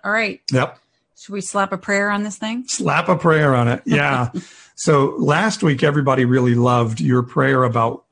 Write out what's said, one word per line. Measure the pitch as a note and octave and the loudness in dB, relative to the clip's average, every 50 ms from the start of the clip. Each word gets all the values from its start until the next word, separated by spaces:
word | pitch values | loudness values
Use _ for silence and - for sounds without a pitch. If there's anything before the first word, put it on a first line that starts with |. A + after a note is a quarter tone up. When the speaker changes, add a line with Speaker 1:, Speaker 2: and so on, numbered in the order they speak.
| - | -6
Speaker 1:
All | G3 | -4
right. | G#3 A3 A3+ G3+ - - _ - | -2 -2 -2 -4 -6 -10 _ -2
Speaker 2:
Yep. | - B2+ C3+ - - - _ _ _ _ _ _ _ _ | 0 0 0 -2 -4 -12 _ _ _ _ _ _ _ _
Speaker 1:
Should | - - | -16 -10
we | G3 G3+ | -10 -10
slap | F3+ - - G3+ G3 G3 | -8 -6 -4 -4 -2 -2
a | G3 F#3 | -4 -8
prayer | - - G3+ G3 G3+ G#3 | -4 -4 -2 -2 0 -2
on | G3+ G3+ | -2 -4
this | G#3 G#3+ G3 | -4 -6 -8
thing? | - G#3+ G#3+ A3+ A#3+ B3+ - | -8 -8 -6 -6 -8 -8 -8
Speaker 2:
Slap | - - - D#3+ C#3+ D#3 E3 F3+ | -6 -4 -2 0 0 0 0 0
a | F3+ | 0
prayer | D3+ - E3+ D#3 D#3+ D3+ C#3+ C3 | 2 2 2 2 4 4 2 2
on | B2 A#2+ | 2 2
it. | A#2 B2 - - | 2 0 -2 -2
Yeah. | B3+ - C#3+ C#3+ C#3+ C#3 B2+ B2 A#2+ - | 0 0 2 2 0 0 0 -2 -4 -6
Speaker 1:
<laughs> | F3+ - - - - - _ _ - | -10 -12 -14 -20 -20 -20 _ _ -4
Speaker 2:
So | - - D#3 C#3+ C3+ - - | 0 2 2 2 2 0 0
last | - B3 C#3+ D3 E3 G#3 A3 - - | -2 0 0 0 2 0 -2 -2 0
week, | - D#3+ C#3+ A#2+ | 0 0 0 2
everybody | D#3+ D3+ C#3+ D3+ C#3 C3+ C3 C3 B2+ | 0 0 2 2 0 2 2 2 2
really | A#2+ B2 C3 B2 B2 A#2+ | 2 2 2 2 2 2
loved | A#2+ A#2+ B2 B2 B2 A#2+ A2+ A2 A2 | 2 2 2 2 2 0 0 -2 -2
your | D#3 C#3 B2 B2 | 0 0 2 0
prayer | A#2+ B2 - - C3+ C3+ C3+ C3 B2+ | 0 0 -2 0 0 2 2 2 2
about, | B2 A2+ A#2+ A2+ A#2 - - - _ | 2 2 0 0 0 -2 -6 -10 _